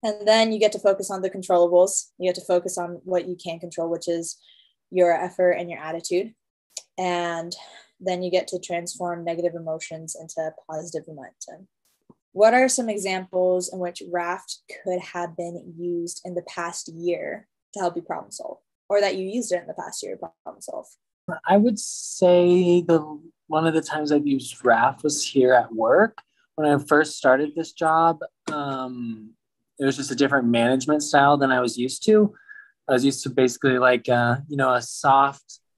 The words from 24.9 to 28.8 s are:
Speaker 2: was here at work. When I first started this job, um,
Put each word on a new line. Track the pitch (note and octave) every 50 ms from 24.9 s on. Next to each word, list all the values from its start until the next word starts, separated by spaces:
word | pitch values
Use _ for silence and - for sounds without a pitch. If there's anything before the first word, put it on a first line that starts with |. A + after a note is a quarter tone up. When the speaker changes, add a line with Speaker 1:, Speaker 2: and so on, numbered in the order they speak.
| C3 - -
Speaker 2:
was | D3+ D3 - -
here | - - C3+ B2+ B2+ B2+
at | B2 A#2 A#2 A2+
work. | A2 A2 A2+ C3 E3+ G#3+ A3 _ - _ _ _ _ _ _ _
When | - D3+ D3
I | D3 D3
first | D3 - D#3 D3 D#3 D3+ - -
started | - C3+ B2+ C3 D3 D3 D3
this | E3 D#3+ - -
job, | - E3+ D#3+ D#3+ D#3+ E3 E3 E3 D3+ E3+ - _ _ _ -
um, | D3+ D3 C#3+ C#3 C3+ C3